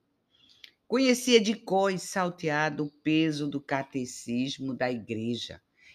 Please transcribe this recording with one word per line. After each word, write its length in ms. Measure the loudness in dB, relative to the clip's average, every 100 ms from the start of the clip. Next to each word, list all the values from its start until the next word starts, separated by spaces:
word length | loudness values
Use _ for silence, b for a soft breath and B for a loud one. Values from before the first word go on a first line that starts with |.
| _ _ _ b b b b b -2
Conhecia 520 | 2 4 4 6 6
de 140 | 6
cor 400 | -2 0 2 2
e 60 | 0
salteado 880 | -4 -2 -2 -2 -2 0 0 -2 -6
o 40 |
peso 580 | -4 0 2 2 0 -4
do 140 | -6
catecismo 1120 | -4 -4 -4 -6 -6 -8 -6 -4 -2 -4 -6
da 180 | -4 -2
igreja. 680 | -4 -6 -6 -4 -4 -6 -14 _ b b